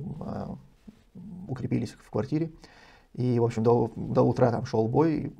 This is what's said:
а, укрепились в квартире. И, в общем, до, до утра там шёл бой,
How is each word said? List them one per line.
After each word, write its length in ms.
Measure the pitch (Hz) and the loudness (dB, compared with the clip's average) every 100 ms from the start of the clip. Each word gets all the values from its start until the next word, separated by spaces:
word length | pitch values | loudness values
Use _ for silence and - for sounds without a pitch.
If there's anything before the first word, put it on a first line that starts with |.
| 180 - | -6 -10
а, 360 | - - - - - _ - - _ 185 180 180 - | -8 -8 -10 -12 -16 _ -20 -20 _ -20 -16 -14 -10
укрепились 420 | 131 117 123 123 | -8 -2 -2 -4
в 180 | - - | -10 -6
квартире. 440 | 117 107 156 160 - - - - - _ | -4 -2 -2 -4 -8 -20 -20 -20 -20 _
И, 260 | - 123 120 | -4 0 2
в 40 | |
общем, 200 | 117 113 | 2 2
до, 280 | 113 120 117 - | 4 4 2 -4
до 260 | 110 127 | -2 2
утра 300 | 127 127 123 | 4 4 2
там 140 | 113 123 | 2 -2
шёл 220 | 113 110 | 0 2
бой, 460 | 123 165 151 - | 2 2 0 -4